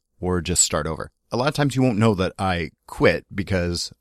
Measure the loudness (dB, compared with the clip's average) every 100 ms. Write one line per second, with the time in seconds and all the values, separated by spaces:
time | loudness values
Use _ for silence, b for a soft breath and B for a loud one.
0 | _ _ -2 -2 0 0 2 0 -4 -6
1 | -10 _ _ -2 -2 0 0 2 2 4
2 | 4 4 0 -2 -2 -2 -4 -10 -18 2
3 | 2 2 -2 -8 -2 -2 -2 -4 -8 -12